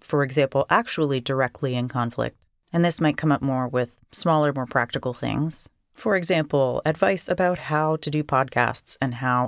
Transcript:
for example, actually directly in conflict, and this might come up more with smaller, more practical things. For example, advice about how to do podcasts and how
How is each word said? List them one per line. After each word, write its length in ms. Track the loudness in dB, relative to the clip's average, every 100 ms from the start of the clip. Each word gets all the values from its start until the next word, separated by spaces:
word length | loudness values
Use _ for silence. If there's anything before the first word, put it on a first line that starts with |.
for 220 | -2 0
example, 420 | 0 2 2 2 2
actually 520 | 2 0 -2 0 0
directly 540 | -2 0 -2 -2 -4 -2
in 120 | -2
conflict, 480 | -2 -2 -2 -6 -6 _ _ _
and 100 | 0
this 160 | 2 2
might 160 | 0 0
come 160 | 0
up 100 | 0
more 280 | 0 -2 -2
with 280 | -2 -2 _ _
smaller, 400 | -4 0 2 2
more 140 | -2 -2
practical 480 | -2 -2 -4 -6
things. 560 | -6 -4 -2 -2 -4 -10 -16 _
For 240 | -8 0 0
example, 640 | 2 0 2 2 2 0 -2
advice 440 | 0 0 0 0
about 300 | 0 0 0
how 360 | -2 0 2 0
to 160 | 0
do 140 | -2 0
podcasts 720 | 0 2 0 0 -2 -6 -2
and 160 | -2 -2
how 320 | 0 2